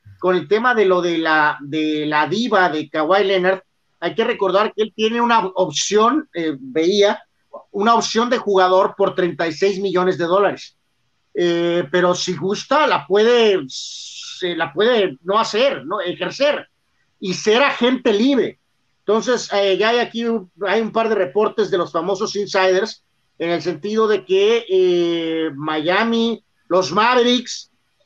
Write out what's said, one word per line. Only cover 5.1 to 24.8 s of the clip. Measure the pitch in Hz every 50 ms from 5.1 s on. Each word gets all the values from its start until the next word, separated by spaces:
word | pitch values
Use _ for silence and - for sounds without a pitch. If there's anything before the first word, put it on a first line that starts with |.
| 226 240
una | 233 233 233 220 185
opción, | 190 190 185 185 151 143 - - - 190 214 220 233 262 311 302 - -
eh, | 170 165 160 147 131
veía, | 131 131 123 160 160 175 202 202 196 202 220 - - _ _ _ _ _ - - - _
una | - 202 202 233 233
opción | 226 - - - 220 233 247
de | 254 233
jugador | - 208 202 190 185 180 185 185 196 190 - -
por | 196 185 185
treinta | 196 185 175 170 - 175 165
y |
seis | 151 - 196 196 202 180
millones | 202 196 165 180 185 185 175 135
de | 175
dólares. | 165 180 202 202 180 135 - - - _ _ _ _ _ _ _ _ _ _ _ _ -
Eh, | - 175 175 170 170 170 170 170 175 175 143
pero | 151 180 180 180 180
si | 180 - - 185
gusta, | 139 151 190 208 - - - 269 302 311 262
la | 185 - -
puede, | - 185 208 214 233 247 240 226 214 196 170 143 131
se | - - - - - - - - - - - - - - 185 180 170
la | 160 165 160 143
puede | 160 208 233 247 226 196 185 139 - -
no | 175 196 220
hacer, | 226 - - 208 254 277 208 147 -
¿no? | 147 190 208
Ejercer | 175 180 170 151 180 175 - - 269 294 285 - - - _ _ _ _ _ _ _ _ _ _
y | - 185 175
ser | 143 - 214 214 240
agente | 285 277 - - 240 247 262 254 - 247
libre. | 208 202 226 269 285 247 180 123 - _ _ _ _ _ _ _ _ _ _
Entonces, | - 202 220 185 220 247 214 - - -
eh, | 202 196 196 190 185
ya | 208 220
hay | 240 240
aquí | 226 - - 226 233
un, | 233 226 226 185 185 _ 165 190 190
hay | 190 220
un | 226 208
par | - 220 226 220
de | 220
reportes | 202 185 180 - 208 214 208 - - 208 165
de | 165 180
los | 170 151
famosos | - 165 165 185 196 185 214 196 -
insiders | 202 208 180 - 196 185 190 185 185 208 220 - - _ _ _ _ _ _ _ -
en | 160 170
el | 175 170
sentido | 160 175 170 151 - 208 214 220 220 208
de | 214 190 190
que, | - 185 190 202 214 233 233 226 -
eh, | 190 185